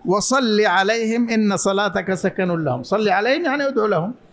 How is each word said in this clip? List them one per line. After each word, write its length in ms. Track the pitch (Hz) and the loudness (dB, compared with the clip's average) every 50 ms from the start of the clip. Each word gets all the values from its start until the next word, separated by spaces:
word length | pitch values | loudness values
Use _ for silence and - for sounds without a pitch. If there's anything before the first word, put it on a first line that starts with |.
| - | -4
"وصل 560 | 233 180 208 196 - 254 269 262 226 214 208 214 | -2 0 0 0 0 0 2 2 2 2 2 2
عليهم 640 | 202 175 185 196 202 226 233 226 220 226 233 240 226 | 4 2 2 2 2 0 0 0 -2 0 0 0 0
إن 280 | 233 220 214 208 196 180 | 0 2 2 2 0 0
صلاتك 560 | - 196 196 196 208 202 170 202 180 190 190 | 0 0 0 0 0 0 -2 -2 -2 -2 -4
سكن 500 | 185 - 190 - - 185 180 175 165 156 | -2 -2 -4 -2 -2 -2 -2 -2 -2 -2
لهم". 200 | 139 123 123 123 | -2 -2 -4 -4
صل 260 | - - 214 214 202 | -2 -2 0 2 2
عليهم 360 | 180 190 214 240 269 330 349 | 2 2 2 0 0 0 0
يعني 220 | 302 262 285 277 277 | -2 -2 -2 -2 -2
ادعو 180 | 277 226 214 | 0 0 0
لهم. 280 | 214 196 160 165 208 247 - - - | 0 0 0 -2 -4 -6 -10 -16 -20